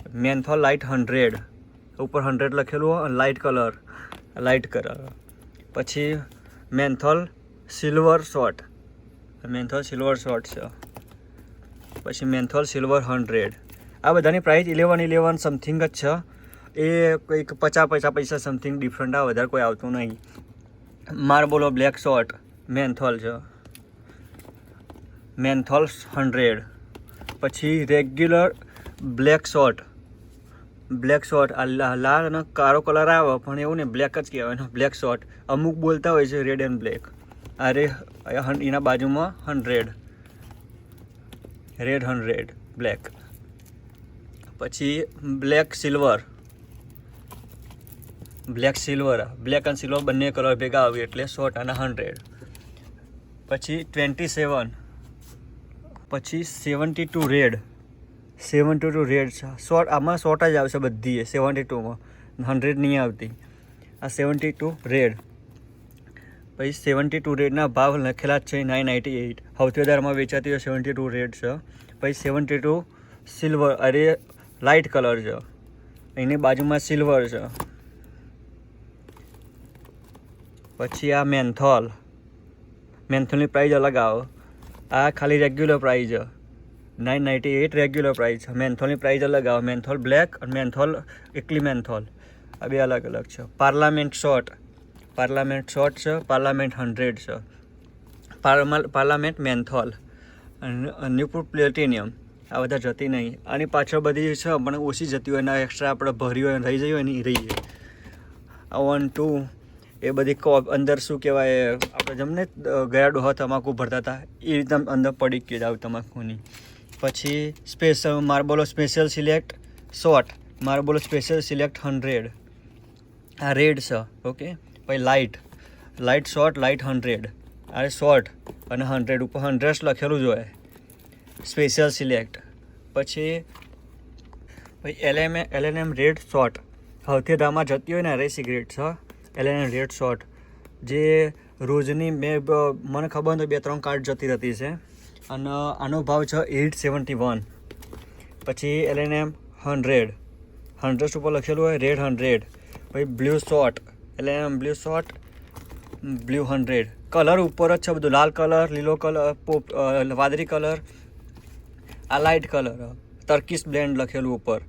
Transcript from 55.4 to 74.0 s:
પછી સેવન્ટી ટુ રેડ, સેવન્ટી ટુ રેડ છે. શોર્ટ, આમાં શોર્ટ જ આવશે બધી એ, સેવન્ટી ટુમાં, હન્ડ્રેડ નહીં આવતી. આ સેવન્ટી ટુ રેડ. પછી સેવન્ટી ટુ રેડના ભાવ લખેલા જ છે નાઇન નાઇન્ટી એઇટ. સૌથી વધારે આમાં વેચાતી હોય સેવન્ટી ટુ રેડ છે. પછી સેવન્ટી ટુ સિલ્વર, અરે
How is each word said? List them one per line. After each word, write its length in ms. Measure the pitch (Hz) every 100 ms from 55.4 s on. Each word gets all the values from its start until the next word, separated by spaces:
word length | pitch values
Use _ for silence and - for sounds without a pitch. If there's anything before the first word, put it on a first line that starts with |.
| - - - - - - -
પછી 320 | 139 - 160
સેવન્ટી 640 | 170 - 147 143 160 160
ટુ 220 | 165 165 147
રેડ, 340 | 143 127 113 - - - - - - - - -
સેવન્ટી 400 | 147 147 151 160
ટુ 140 | 156
રેડ 260 | 139 139 131
છે. 340 | - 135 131 -
શોર્ટ, 200 | 165 170
આમાં 280 | 147 151 175
શોર્ટ 280 | 160 156
જ 120 | 165 151
આવશે 220 | 135 143
બધી 400 | 135 110 117 123
એ, 60 |
સેવન્ટી 380 | 113 139 135 139
ટુમાં, 360 | 127 123 113 117 - - - -
હન્ડ્રેડ 340 | 127 135 135 139
નહીં 240 | 143 139
આવતી. 280 | 123 104 110 113 - - - - - -
આ 60 | 135
સેવન્ટી 440 | - 143 147 156
ટુ 240 | 147 156 160 123
રેડ. 320 | 135 123 110 - - - - - - - - - - - - - -
પછી 160 | 135
સેવન્ટી 480 | 147 - 135 143 156
ટુ 140 | 151
રેડના 320 | 139 143 139 151
ભાવ 300 | 123 135 143
લખેલા 420 | 131 127 - 143
જ 40 |
છે 200 | - 139
નાઇન 240 | 131 131 131
નાઇન્ટી 240 | 127 131
એઇટ. 300 | 131 120 117 - -
સૌથી 220 | 131 123
વધારે 180 | 143 143
આમાં 160 | 139
વેચાતી 360 | 139 131 139 135
હોય 80 | 139
સેવન્ટી 340 | 135 131 127
ટુ 160 | 135 131
રેડ 240 | 120 123
છે. 240 | 113 120 147 - - - -
પછી 120 | 139
સેવન્ટી 460 | 139 143 139 143 143
ટુ 260 | 147 160 170 - - - - -
સિલ્વર, 340 | 156 151 143
અરે 440 | 135 131 139